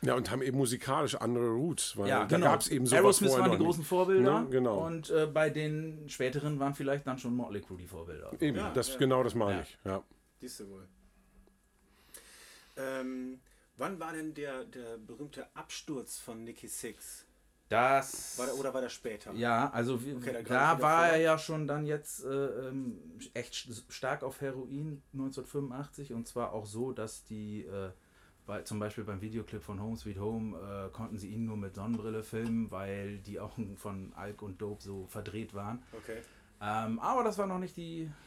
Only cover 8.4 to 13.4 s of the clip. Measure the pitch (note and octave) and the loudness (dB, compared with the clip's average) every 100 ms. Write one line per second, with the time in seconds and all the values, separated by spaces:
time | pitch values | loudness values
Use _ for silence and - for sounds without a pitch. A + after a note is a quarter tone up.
8.4 | D3+ A#2+ - B2+ A#2 B2+ C3 B2+ B2 A#2+ | 0 2 0 0 0 4 6 6 4 2
9.4 | G2+ G2 - - G2 F#2+ - _ _ _ | 2 2 -4 -8 -4 -4 -6 _ _ _
10.4 | B2 - G2+ G2 F#2 _ _ _ _ - | -14 -12 -14 -16 -18 _ _ _ _ -20
11.4 | - _ _ _ _ _ _ - - - | -20 _ _ _ _ _ _ -20 -20 -20
12.4 | - - - - C3+ C3 C3 B2+ B2+ C3 | -20 -20 -18 -8 -6 -4 -4 -4 -8 -10